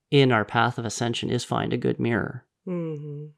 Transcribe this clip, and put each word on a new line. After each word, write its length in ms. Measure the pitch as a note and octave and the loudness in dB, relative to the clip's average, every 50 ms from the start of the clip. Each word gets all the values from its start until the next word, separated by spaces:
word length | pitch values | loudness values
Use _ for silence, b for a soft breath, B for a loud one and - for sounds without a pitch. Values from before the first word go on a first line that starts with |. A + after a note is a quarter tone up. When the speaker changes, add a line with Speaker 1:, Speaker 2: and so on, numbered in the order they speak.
| _ _ | _ _
Speaker 1:
in 220 | C#3+ C#3+ C3+ C3 | 4 6 6 6
our 120 | A#2+ A2 G#2 | 6 4 2
path 340 | - - A#2 A2+ A#2+ B2 - | 2 2 2 2 2 0 -2
of 60 | A#2 | -6
ascension 460 | A2 - - A#2+ A#2+ A#2+ - - - | -6 -4 -2 -2 -2 -2 -2 -2 -2
is 140 | A#2+ A#2+ - | -2 -2 -2
find 280 | - B2 A2 - A2+ | -2 -2 -2 -2 -2
a 40 | A#2 B2 | -2 -2
good 200 | B2 - - - | 0 -2 0 0
mirror. 480 | A#2+ A#2 A#2 G2+ - - - A#2+ - _ _ _ _ | 0 0 0 0 -2 -4 -6 -12 -16 _ _ _ _
Speaker 2:
Mm-hmm. 600 | F#3 F3+ F3 E3 D#3+ D#3 D3 D3+ D3 C#3+ D3 D3 D3+ - | -8 -6 -6 -6 -6 -8 -10 -10 -12 -12 -12 -14 -16 -12